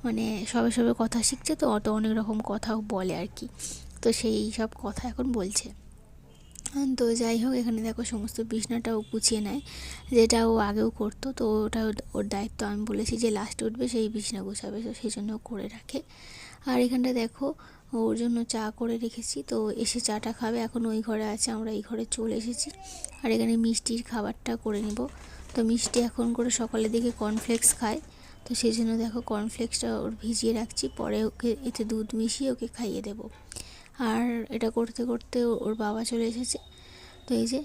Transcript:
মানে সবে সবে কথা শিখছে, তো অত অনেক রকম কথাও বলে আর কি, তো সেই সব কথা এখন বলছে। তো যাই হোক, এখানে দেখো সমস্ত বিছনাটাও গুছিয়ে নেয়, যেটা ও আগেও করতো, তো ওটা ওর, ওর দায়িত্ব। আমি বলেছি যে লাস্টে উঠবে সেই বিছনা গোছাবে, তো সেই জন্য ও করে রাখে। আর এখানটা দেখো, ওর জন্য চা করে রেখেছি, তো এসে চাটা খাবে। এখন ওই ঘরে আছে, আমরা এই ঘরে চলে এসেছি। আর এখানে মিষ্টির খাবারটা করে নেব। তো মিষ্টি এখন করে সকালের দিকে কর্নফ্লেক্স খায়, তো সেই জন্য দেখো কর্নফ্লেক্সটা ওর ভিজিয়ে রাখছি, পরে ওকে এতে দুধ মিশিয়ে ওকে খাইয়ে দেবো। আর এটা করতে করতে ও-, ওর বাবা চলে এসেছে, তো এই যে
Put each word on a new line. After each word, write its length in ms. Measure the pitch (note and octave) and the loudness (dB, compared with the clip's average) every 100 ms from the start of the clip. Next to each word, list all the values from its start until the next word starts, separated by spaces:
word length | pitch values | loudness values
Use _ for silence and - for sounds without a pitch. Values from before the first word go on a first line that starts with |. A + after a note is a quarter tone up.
মানে 420 | A#3+ A3 A3 G#3+ G#3+ | 0 0 0 -2 0
সবে 240 | A#3 A#3 | 2 4
সবে 220 | A#3 A#3 A#3+ | 4 4 4
কথা 260 | A3+ A#3 | 2 4
শিখছে, 320 | A3 C4 - D#4 | 2 0 -2 2
তো 140 | C#4 | 4
অত 200 | G#3 G#3+ | 4 2
অনেক 220 | G#3+ A3 | 2 2
রকম 280 | A3 G#3+ G#3+ | 2 2 -2
কথাও 380 | - G#3+ A#3 A3 | -2 -2 0 -2
বলে 360 | G#3+ G3+ F#3 E3 | 0 -2 0 -2
আর 100 | G3+ - | -4 -8
কি, 120 | B3 - - - - - | -12 -10 -10 -10 -14 0
তো 100 | A#3 | 2
সেই 400 | A3+ A3+ G#3+ G#3+ | 4 2 2 0
সব 180 | A3 A3 - | 0 -4 -2
কথা 260 | G#3 G#3 B3 | -6 -4 -6
এখন 220 | A3+ C4 | -2 0
বলছে। 400 | A#3 F#3 G#3 - - - - - - - - - - - C#4 C#4 B3+ | 2 0 -2 -4 -14 -18 -20 -20 -20 -20 -20 -18 -10 -4 0 2 4
তো 180 | A#3+ A#3 | 4 4
যাই 240 | A3+ A3+ | 2 2
হোক, 140 | B3 | 2
এখানে 280 | B3+ A#3+ A3+ | 2 2 0
দেখো 220 | A3+ A3+ | 0 -2
সমস্ত 380 | A#3+ A3 A3+ - | -2 -2 -4 -4
বিছনাটাও 600 | A3+ A3 G#3+ A#3 A#3 A3 | -2 -2 0 -2 0 -2
গুছিয়ে 400 | G#3+ A3 - A3 | 0 0 2 2
নেয়, 200 | G#3 C#4 - - - - - | 0 -4 -6 -10 -10 -10 4
যেটা 360 | A#3+ A3+ A#3 A3+ | 8 10 8 6
ও 100 | A3+ | 6
আগেও 320 | G#3 G#3 A3 | 4 4 2
করতো, 420 | - G#3+ - C4+ | 2 -4 -2 -6
তো 320 | B3+ A#3 G#3+ G#3+ | 0 2 2 2
ওটা 200 | A3+ A3 | 2 0
ওর, 100 | G#3 - | -2 -4
ওর 140 | - G#3 | -4 0
দায়িত্ব। 380 | G3+ A3 - G#3 | -2 -2 -4 -2
আমি 180 | G#3 G#3+ | -2 0
বলেছি 320 | G3+ A3+ A3+ | 0 0 2
যে 140 | A#3 | 2
লাস্টে 340 | G#3 A3 - A3+ | 2 -2 -2 -2
উঠবে 220 | A3+ B3+ | 0 0
সেই 220 | A#3 A3 | 2 0
বিছনা 340 | A3 G#3 G#3 | 0 -4 -4
গোছাবে, 400 | F#3+ G3+ G3+ G#3 | -6 -6 -6 -6
তো 100 | A3+ A#3 | -6 -4
সেই 80 | A3+ A3 | -4 -4
জন্য 180 | G3+ | -4
ও 40 | G#3+ | -4
করে 300 | - G#3+ G#3 | -6 -6 -6
রাখে। 340 | A3 - - - - - - - - - | -8 -8 -8 -8 -20 -18 -18 -18 -8 0
আর 160 | B3+ | 4
এখানটা 320 | B3 B3+ B3+ | 4 4 2
দেখো, 400 | B3 A3+ - C4+ D#4 - - - | 2 0 -2 -4 -4 -14 -20 -6
ওর 220 | A#3 A3+ A3 | 0 2 2
জন্য 280 | A#3+ A#3 | 2 0
চা 280 | A#3 A3+ G#3+ - | 0 -2 -2 -2
করে 220 | A#3 A#3 | -2 0
রেখেছি, 460 | A3+ - - C#4+ - | -2 -4 -6 -6 -2
তো 240 | A#3 G#3+ | 0 0
এসে 280 | - A3+ B3 | 0 0 0
চাটা 320 | A3+ G#3+ A3 | 0 -2 -2
খাবে। 280 | A3+ A3 A#3 | -2 0 0
এখন 260 | A3+ A#3 A3+ | 0 0 0
ওই 160 | A3 | 0
ঘরে 240 | A3 G#3+ G#3+ | 0 0 0
আছে, 260 | G#3+ - | 0 0
আমরা 200 | A3 A3 | 0 -2
এই 120 | G#3+ G#3 | -4 -4
ঘরে 160 | A3+ A3+ | -4 -2
চলে 240 | - A3+ G#3+ | -2 0 0
এসেছি। 340 | A3+ A#3 D4+ - F#5+ - - - | -2 -4 -6 -6 -14 -12 -12 -4
আর 80 | B3 | 0
এখানে 260 | A3+ A3+ A3+ | 4 4 4
মিষ্টির 460 | A3+ A3+ - A3+ | 4 2 0 -4
খাবারটা 520 | A#3+ A3+ G#3 A3 - A#3 | -2 -2 -2 -4 -4 -2
করে 260 | A3 G#3 | -2 -2
নেব। 260 | G#3+ G#3+ C4 - - - - - | -2 -2 -4 -6 -16 -16 -4 2
তো 80 | |
মিষ্টি 360 | A3+ A#3 - A#3+ | 4 4 4 2
এখন 340 | A#3+ - A#3 | 2 2 0
করে 160 | A#3 A#3+ | 2 0
সকালের 420 | A#3+ A3+ A3+ A3 | 0 0 0 2
দিকে 200 | A#3 A#3+ | 2 0
কর্নফ্লেক্স 640 | A#3 G#3+ A3 A#3 A3+ - | 0 0 0 2 4 4
খায়, 280 | - A3 B3+ - - - - - | 4 0 0 -6 -20 -20 -18 -4
তো 80 | A#3+ | 0
সেই 160 | A#3 | 2
জন্য 260 | A3+ A3+ A3+ | 2 2 2
দেখো 240 | A3 A3+ | 0 -2
কর্নফ্লেক্সটা 800 | A3+ G#3+ G#3+ - A3+ - A#3+ A3 | -2 -2 -2 -4 -4 -2 0 -2
ওর 160 | - A3 | -2 -4
ভিজিয়ে 320 | A3 A3+ A3+ | -2 0 2
রাখছি, 360 | A3+ A3+ - C4 - | 2 -2 -4 -4 -4
পরে 280 | - G#3 A3 | -2 0 0
ওকে 300 | - A#3+ A3+ | 0 0 0
এতে 200 | B3+ - | -2 -4
দুধ 240 | A3 A3 G#3+ | -2 -2 -2
মিশিয়ে 380 | A3 A3+ - C4+ | 0 0 0 0
ওকে 160 | B3 A3+ | 0 -4
খাইয়ে 340 | - A3+ F#3+ | -4 -4 -4
দেবো। 280 | G3+ G#3 G#3+ - - - - - - - | -6 -10 -12 -14 -16 -14 -14 -18 -20 -4
আর 460 | A#3 A3+ A#3+ A#3 A3 | 0 2 0 -2 -4
এটা 200 | A3+ A3+ | -2 0
করতে 360 | A#3 A#3 - A#3+ | 0 -2 -2 -2
করতে 400 | A#3 - B3 A#3+ | -2 -2 0 2
ও-, 120 | A3+ | 2
ওর 140 | - A3 | 0 0
বাবা 280 | G#3 A3 | -2 -2
চলে 240 | A3+ A#3 A3+ | -2 0 0
এসেছে, 300 | A3+ B3 - - - - - - - - | 0 -4 -4 -8 -20 -20 -20 -20 -18 -2
তো 80 | A#3 | 0
এই 120 | A3+ | 2
যে 160 | B3+ | 0